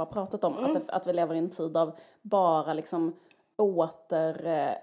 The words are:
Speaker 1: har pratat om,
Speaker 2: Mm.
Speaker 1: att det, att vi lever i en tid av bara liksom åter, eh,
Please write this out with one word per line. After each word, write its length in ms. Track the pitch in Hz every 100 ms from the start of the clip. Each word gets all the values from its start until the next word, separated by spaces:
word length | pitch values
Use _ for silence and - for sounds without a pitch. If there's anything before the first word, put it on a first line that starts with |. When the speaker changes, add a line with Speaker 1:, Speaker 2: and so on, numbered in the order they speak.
| 160
Speaker 1:
har 60 |
pratat 320 | 214 190 208
om, 140 | 175 175
Speaker 2:
Mm. 80 | 247 214
Speaker 1:
att 100 | -
det, 60 |
att 140 | 185 180
vi 60 |
lever 220 | 175 165 165
i 20 |
en 120 | 175
tid 280 | 175 160 160
av 140 | 160 156 - _
bara 520 | 208 202 180 156 151
liksom 400 | 156 156 170 165 170 _ _ _ -
åter, 920 | 208 175 160 - - 165 160 156 170
eh, 260 | 156 139 -